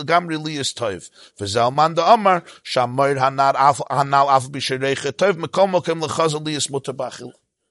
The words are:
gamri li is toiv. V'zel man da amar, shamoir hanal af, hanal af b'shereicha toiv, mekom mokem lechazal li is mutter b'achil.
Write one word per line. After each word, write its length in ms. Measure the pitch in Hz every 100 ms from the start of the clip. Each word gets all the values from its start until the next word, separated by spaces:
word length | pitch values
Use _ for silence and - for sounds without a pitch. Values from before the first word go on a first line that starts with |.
gamri 380 | 147 170 175 156
li 140 | 151 151
is 160 | 131
toiv. 360 | - 113 90 - _ - -
V'zel 360 | 101 113 120 143
man 200 | 160 170
da 180 | 170
amar, 280 | 226 202 175 - -
shamoir 540 | - 127 123 127 139 135
hanal 380 | 135 135 139 131
af, 240 | 139 139 -
hanal 400 | 131 139 139 139
af 140 | 135 127
b'shereicha 600 | 143 - 131 135 135 143
toiv, 200 | - 190
mekom 380 | 165 160 - 196
mokem 280 | 180 170 165
lechazal 440 | 151 - 165 151 156
li 100 | 147
is 140 | 131
mutter 240 | 139 135
b'achil. 380 | 131 123 - 123 _ _ _ _